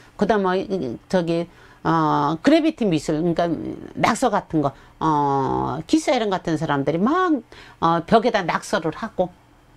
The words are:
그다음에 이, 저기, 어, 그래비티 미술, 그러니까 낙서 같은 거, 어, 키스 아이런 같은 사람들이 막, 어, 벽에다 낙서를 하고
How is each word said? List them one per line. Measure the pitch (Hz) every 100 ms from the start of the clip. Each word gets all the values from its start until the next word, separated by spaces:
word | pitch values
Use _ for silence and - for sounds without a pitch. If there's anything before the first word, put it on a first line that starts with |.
| - -
그다음에 | 196 214 190 185 -
이, | 190 135 113 -
저기, | 185 170 165 175 - - - 160
어, | 165 156 147 143 160
그래비티 | - 320 311 311 220
미술, | 160 - 151
그러니까 | 170 165 175 151 127 - -
낙서 | - 165 226 247
같은 | 196 - 160
거, | 139 - - -
어, | 156 151 143 139 135 127 131 131 -
키스 | 311 -
아이런 | 262 214
같은 | 185 180 151
사람들이 | 151 143 135 165
막, | 208 349 370 294 - - - -
어, | 165 170 165
벽에다 | 226 196 196
낙서를 | 170 175 - 208 160 -
하고 | 220 - 180 - _ _ _